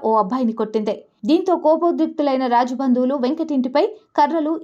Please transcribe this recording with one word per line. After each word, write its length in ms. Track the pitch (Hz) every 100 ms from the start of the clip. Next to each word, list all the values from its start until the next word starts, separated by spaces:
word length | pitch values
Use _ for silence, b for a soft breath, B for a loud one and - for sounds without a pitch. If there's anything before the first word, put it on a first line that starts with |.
| 220
ఓ 40 | 220
అబ్బాయిని 360 | 190 254 233
కొట్టింది. 400 | 226 - 220 214 196 - _ 208
దీంతో 280 | 339 370 339
కోపోద్రిక్తులైన 880 | 302 320 339 269 320 320 285 262 254
రాజు 280 | 240 247 254
బంధువులు 400 | 269 247 254 277
వెంకట్ 380 | 247 311 320 285
ఇంటిపై 280 | 240 269 415 B B -
కర్రలు, 360 | 285 330 302 320